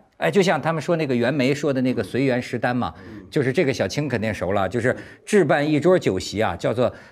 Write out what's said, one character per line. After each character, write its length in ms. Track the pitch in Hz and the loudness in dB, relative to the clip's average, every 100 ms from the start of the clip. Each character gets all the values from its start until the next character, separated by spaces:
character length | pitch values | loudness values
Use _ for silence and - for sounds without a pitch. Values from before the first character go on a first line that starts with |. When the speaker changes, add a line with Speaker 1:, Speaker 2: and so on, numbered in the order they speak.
| _ - | _ -4
Speaker 1:
哎， 140 | 160 | 0
就 100 | 185 | 2
像 200 | 185 156 | 2 2
他 120 | 151 | 0
们 80 | 160 | -2
说 160 | 156 165 | 0 -2
那 100 | 147 | 0
个 80 | |
袁 180 | 123 117 | 2 2
枚 220 | 147 127 | 2 0
说 180 | 143 147 | 0 0
的 80 | 131 | 0
那 100 | 127 | 0
个 100 | 120 | -2
“随 220 | 101 120 | -2 -2
缘 160 | 135 123 | 0 0
食 180 | - 120 | -2 -4
单” 160 | 127 | -2
嘛， 200 | 123 92 - 113 | -2 -4 -8 -18
Speaker 2:
嗯。 200 | 104 95 | -18 -4
Speaker 1:
就 120 | 160 | -2
是 100 | 127 | 0
这 140 | 156 139 | 2 0
个 80 | |
小 120 | 117 98 | 0 -2
青 220 | - 147 | -2 -2
肯 100 | 117 | -2
定 140 | 110 | -2
熟 200 | 101 87 | -4 -2
了， 140 | 101 92 | 0 0
就 140 | 120 | 0
是 160 | 113 113 - - - | -2 -2 -8 -16 2
置 180 | 208 | 2
办 220 | 156 156 147 | 4 2 2
一 120 | 151 | 2
桌 200 | 175 180 | 4 4
酒 200 | 135 92 | 2 -2
席 220 | - 98 | -4 -2
啊， 160 | 107 85 | -2 0
叫 160 | 131 | -2
做 180 | 120 113 - - | 0 0 -2 -20